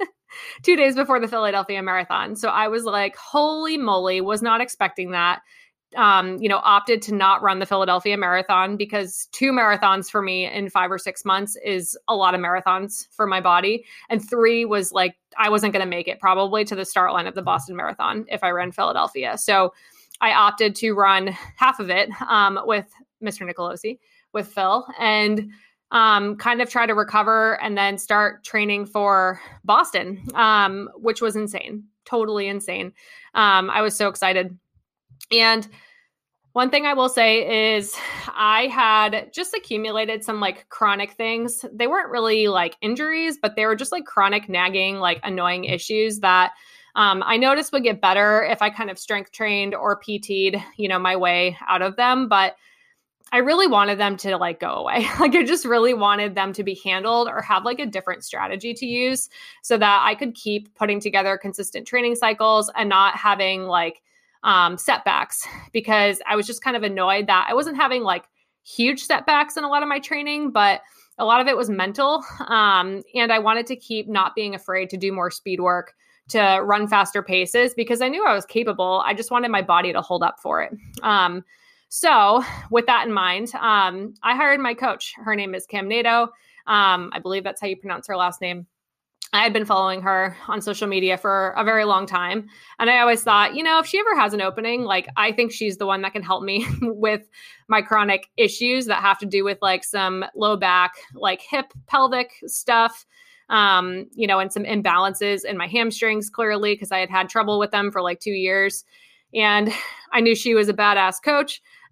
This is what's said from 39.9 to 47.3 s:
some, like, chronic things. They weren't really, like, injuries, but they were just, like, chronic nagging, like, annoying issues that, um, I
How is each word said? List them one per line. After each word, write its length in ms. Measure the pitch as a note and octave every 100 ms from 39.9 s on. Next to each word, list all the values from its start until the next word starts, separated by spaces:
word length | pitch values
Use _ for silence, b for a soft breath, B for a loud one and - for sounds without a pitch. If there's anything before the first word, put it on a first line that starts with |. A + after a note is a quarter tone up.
| G#3+ A3 A3
some, 160 | A3 G#3+
like, 280 | G3 F#3+ -
chronic 420 | - G#3+ G3+ G3+
things. 520 | - A3+ A3+ A#3+ A#3 B3+
They 140 | G#3+ A#3+
weren't 240 | F#4 -
really, 380 | A#3+ A3+ A3 G#3
like, 280 | F#3 E3+ -
injuries, 580 | G#3+ B3 D#4 D#4+ E4 C#4+
but 140 | G#3
they 120 | G#3+ G#3+
were 100 | G#3+
just, 160 | C4
like, 140 | F4 D4
chronic 420 | - G3 G#3 G#3
nagging, 480 | F3+ F3+ F#3+ F#3+ G3
like, 240 | F3+ E3+
annoying 420 | G3+ F#3 F3 F3+
issues 560 | F#3 F3+ - G#3+ A3 G#3
that, 320 | G3 F#3 F3+ - b b b
um, 280 | - G#3 F#3+
I 120 | -